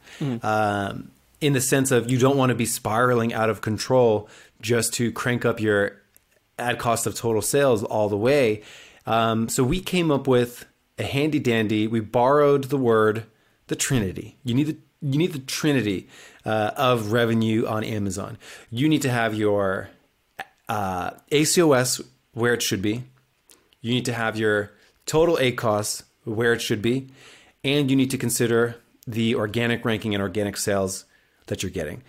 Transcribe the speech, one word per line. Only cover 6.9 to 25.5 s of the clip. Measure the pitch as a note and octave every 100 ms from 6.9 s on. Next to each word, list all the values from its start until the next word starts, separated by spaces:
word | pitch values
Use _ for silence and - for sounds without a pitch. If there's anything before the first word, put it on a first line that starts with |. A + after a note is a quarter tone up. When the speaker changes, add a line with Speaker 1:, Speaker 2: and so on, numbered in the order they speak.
| A2+ A2
Speaker 2:
of |
total | - A#2 A2
sales | G2+ C#3+ C#3 A2+
all | A2+ A2+ G#2
the | G2+
way. | A#2 D3 A#2+ G#2+ - - - - -
Um, | A2+ A2+ A2+ A2+
so | -
we | B2+ F3+
came | - F#3 E3
up | C#3 C3
with | B2+ A#2+ - - _ _ -
a |
handy | G#2+ C#3 D3+ D3
dandy. | B2 A2+ G#2+ A2 A2
We | A2+
borrowed | G#2 B2 B2 D3 D3 C#3+
the | B2+ C#3
word, | B2 A2 G#2+ A2 A2+ _ _ _ -
the |
Trinity. | - - C3 G2 F2 A2 -
You | B2+
need | A#2+ D3+
the, | D#3 _ _
you | C#3+ C#3
need | F3+
the | D#3
Trinity, | C3 - D#3+ C3+ G#2 F2+ - - - -
uh, | A2+ A2 G#2+ -
of | C3 A#2+ G#2
revenue | A#2+ A#2 A2+ A2+ A2 A#2+
on | A2
Amazon. | A2+ A2 G2+ F#2+ G2 A2 - - -
You | A#2 D3+
need | D3+
to | C3+
have | B2 A2+
your, | G#2+ G#2 G2+ G2 G2 G2+ - _ _ _ - - _ -
uh, | G#2+ F#2+ F2+ F2+ - -
A | D3
C | D3+ -
O | E3
S | B2+ B2+ - - _ _
where | A#2 A#2+
it | A#2+
should | - G#2
be. | G#2 A#2 B2+ _ _ _ _ _ _ _
You | A2+
need | B2
to | B2
have | A#2 A2+ G#2+
your | A2 G#2 G2 _ _ _ -
total | D#3 E3+ E3
A | B2+